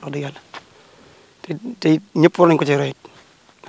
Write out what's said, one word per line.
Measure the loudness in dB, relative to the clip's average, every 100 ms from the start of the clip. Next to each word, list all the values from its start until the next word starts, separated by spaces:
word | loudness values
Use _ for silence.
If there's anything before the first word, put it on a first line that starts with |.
wax | -10
dëgg | -10
yàlla. | -10 -14 -20 -20 _ _ -20 _ -20 -20 _ _
Te, | -12 -12 -10 -6
te | 0 0
it | -2 2
ñëpp | 2 4
war | 2
nañ | 2
ko | 0
ci | -2
roy | -2
it. | -8 -20 -20 _ _ _ _